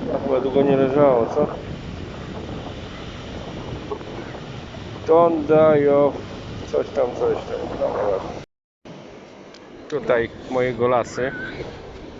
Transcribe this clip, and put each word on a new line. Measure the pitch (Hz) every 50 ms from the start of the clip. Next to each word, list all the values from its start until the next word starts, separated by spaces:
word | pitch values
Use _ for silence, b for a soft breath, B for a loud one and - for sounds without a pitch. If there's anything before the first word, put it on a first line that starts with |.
| - - -
A | 135 139
chyba | 139 135 127
długo | 127 135 131 139 139
nie | 143 139
leżało, | 135 135 131 135 147 147 139 127 117 113
co? | - - 147 147 - - - - - - - - - - - - - - - - - - - - - - - - - - - - - - - - - - - - - - - - - - - - - - - - - 415 - - - - - - - - - - - - - - - - - - - - - -
Don't | - 160 165 170 170 165 156 147
die | - 156 156 156 156 151 147 143 143 143
of | 143 143 139 - - - - - - - - - - - - -
coś | 147 -
tam, | - - 143 127 123 120
coś | 120 123 117 107
tam. | - - 120 113 - 117 117 120 120
No, | - -
dobra. | 107 104 104 104 95 95 - - - - - - _ _ _ _ _ _ - - - - - - - - - - - - - - - - - - - - - -
Tutaj | 151 139 110 117 127 117 117 110 - - - -
moje | 131 127 123 127 123
golasy. | 113 120 123 127 120 107 - - - 123 135 135 - - - - - - - - - - - - - - - - -